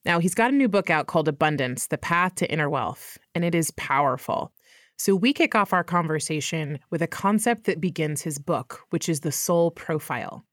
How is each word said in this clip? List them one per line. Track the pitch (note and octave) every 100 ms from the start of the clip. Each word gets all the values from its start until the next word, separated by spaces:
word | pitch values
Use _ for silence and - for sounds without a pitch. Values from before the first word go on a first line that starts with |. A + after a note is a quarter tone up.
| -
Now, | E3+
he's | F3 F3
got | A#3
a | C#4
new | C4
book | G3+ F#3
out | D#3+ C#3+
called | E3+ D3+
Abundance, | C#3+ D#3 D3 B2+ A#2+ -
The | D3+
Path | - E3+ F3+ F3+
to | -
Inner | D#3 D3
Wealth, | C#3+ A2+ - - - _
and | E3+
it | F3 E3
is | D#3
powerful. | - - C3+ C#3+ B2+ - - - _ _ - _ _
So | - G3
we | A3+
kick | C#4+ - A3
off | G3
our | F#3
conversation | E3+ F3 E3 D#3 - D#3 - E3 D3+ D3 _
with | E3+
a | E3
concept | - G3 G#3 A#3 A3+
that | - E3
begins | F3 E3+ D#3 D3
his | E3 C#3+
book, | C#3+ D3 - - -
which | E3 -
is | D3+
the | D3+
soul | - - F3 E3+
profile. | E3 - D#3 - B2+ - - -